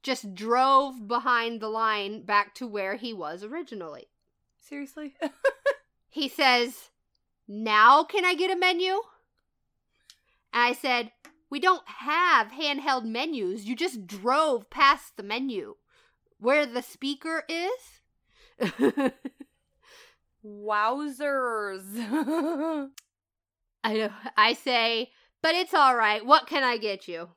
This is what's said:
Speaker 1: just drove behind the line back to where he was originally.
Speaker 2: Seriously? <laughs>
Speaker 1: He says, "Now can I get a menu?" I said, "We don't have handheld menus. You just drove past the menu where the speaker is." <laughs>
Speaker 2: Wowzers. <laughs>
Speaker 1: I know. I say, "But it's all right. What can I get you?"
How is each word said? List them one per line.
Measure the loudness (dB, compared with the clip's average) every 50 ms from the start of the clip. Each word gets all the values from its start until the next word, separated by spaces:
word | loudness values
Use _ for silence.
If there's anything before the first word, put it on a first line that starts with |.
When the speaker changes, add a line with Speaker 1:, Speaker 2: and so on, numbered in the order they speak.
Speaker 1:
just | _ -4 -6 -4 -6 -14 -14
drove | -10 -2 0 2 2 4 6 4 4 4 2 -6 -12 -8 -4
behind | -4 -2 0 2 0 2 0 -2 -6 -6
the | -6 -6
line | -2 0 0 0 0 0 -2 -6 -8 -10 -4
back | 2 2 2 2 2 _
to | -12 -12 -8
where | -6 -4 -4 -4 -4
he | -6 -8 -10 -8
was | -8 -8 -8 -10 -10 -12
originally. | -10 -10 -10 -10 -10 -10 -12 -12 -12 -12 -16 -18 _ _ _ _ _ _ _ _ _ _ _
Speaker 2:
Seriously? | _ _ -12 -12 -12 -12 -12 -14 -14 -14 _ _
<laughs> | -8 -8 -8 _ _ -2 -2 0 _ -2 -2 -2 _ _ _ _ _ _
Speaker 1:
He | _ -6 -6 -6
says, | -2 2 2 4 4 4 0 -2 -6 -14 -20 _ _ _ _ _ _ _ _ _ _ _ _ -16
"Now | -12 -8 -4 2 6 8 10 10 10 8 6
can | 2 -2 0 2
I | 2 0
get | 0 0 0
a | 0
menu?" | 2 2 2 2 2 0 0 -2 -2 -4 -8 _ _ _ _ _ _ _ _ _ _ _ _ _ _ _ _ _ _ _ _ -20 _ _ _ _ _ _ _ 0
I | 2 2 2 2
said, | -2 -2 0 0 0 -2 -6 _ _ _ -20 _ _ _ _
"We | -8 0
don't | 2 2 2 2 -2 -14
have | -18 -12 -6 -2 0 2 4 4 4 4 4 2
handheld | -4 -6 -4 -4 -4 -2 -2 -2 -2 -2 -2
menus. | -6 -6 -6 -4 -4 -4 -4 -4 -4 -6 -6 -6
You | -8 -6
just | -4 -4 -6 -6 -8 -14
drove | -14 -14 -6 -2 0 2 2 2 2 0 -4 -6 _
past | 0 4 4 4 4 2 -2 -18 _ -16
the | -10
menu | -8 -6 -6 -4 -4 -6 -6 -8 -8 -14 _ _ _ _ _ _ _ _ _ _ _ _ _
where | 0 2 4 4 2
the | 0 -4 -8 -8
speaker | -8 -16 _ -6 -6 -6 -6 -6 -6 -6 -6 -6 -6
is." | -6 -6 -4 -4 -6 -6 -10 -20 -20 _ _ _ _ _ _ _ _ _ _ _ _ _
<laughs> | -6 -4 -2 0 0 0 2 2 -2 -2 -2 _ _ -18 _ _ -20 _ _ _ _ _ _ _ _ _ -20 -20 -20 _ _ _ _ _ _ _ _
Speaker 2:
Wowzers. | -20 -18 -12 -6 -2 0 0 2 0 0 -2 -6 -8 -8 -6 -4 -2 -2 0 -2 -2 -2 -4 -4 -6 -8 -10 -12
<laughs> | -10 -8 -8 -6 -2 -2 -2 0 0 -2 -2 -2 -2 -4 -2 -4 -4 -4 -4 -6 -8 _ -20 _ _ _ _ _ _ _ _ _ _ _ _ _ _ _ _ -6
Speaker 1:
I | -4 -2
know. | -2 -2 -4 -6 -10 -14 -4 2 4
I | 4 4 4
say, | 0 -2 0 0 2 2 2 0 -2 -4 -6 _ _ _ _ _ _
"But | -2 0 0
it's | 0 0 2 4
all | 6 6 6 6
right. | 4 2 2 2 0 6
What | 6 6 6 6 2
can | -2 0 0
I | 0 0 -2
get | -2 -4 -6 -6 -8 -12
you?" | -10 -10 -12 -14 _